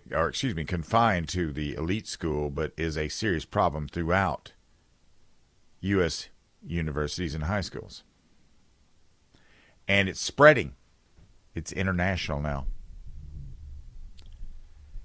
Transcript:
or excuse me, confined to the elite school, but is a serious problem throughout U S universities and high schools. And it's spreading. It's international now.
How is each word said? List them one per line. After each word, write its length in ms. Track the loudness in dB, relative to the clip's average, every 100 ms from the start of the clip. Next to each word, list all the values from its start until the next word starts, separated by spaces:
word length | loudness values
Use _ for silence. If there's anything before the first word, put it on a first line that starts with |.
| -4
or 160 | 0 0
excuse 260 | 0 -2
me, 100 | -2
confined 640 | -2 -2 2 4 4 4 0
to 220 | -2 -2
the 220 | -2 -4
elite 320 | -2 -2 -2 -4
school, 420 | -4 -2 0 -2
but 240 | -2 -4 -2
is 200 | -4 -2
a 120 | -4
serious 360 | -2 0 0
problem 440 | 0 2 2 0 -6
throughout 640 | -4 2 2 2 -2 -10 -20 _ _ _ _ _ -20 -20 -20 _ _ _ -6
U 200 | 2 4
S 280 | 4 0 -10 -18 _ _
universities 680 | -6 -2 -2 -2 -2 -2 -4
and 80 | -2
high 180 | 0 0
schools. 440 | -2 -8 -12 -18 -20 _ _ _ -20 -20 -20 _ _ -20 -20 _ _ -20 -20 -20 -20 -12 2
And 200 | 4 4
it's 120 | 0
spreading. 560 | -4 8 10 10 4 -6 _ _ _ -20 -20 -20 _ -8
It's 160 | -6
international 680 | -2 0 2 2 0 -2 -2
now. 260 | -2 -2 -2 -4 -10 -16 -14 -12 -12 -12 -12 -12 -14 -14 -14 -14 -14 -14 -16 -10 -8 -10 -14 -18 -12 -12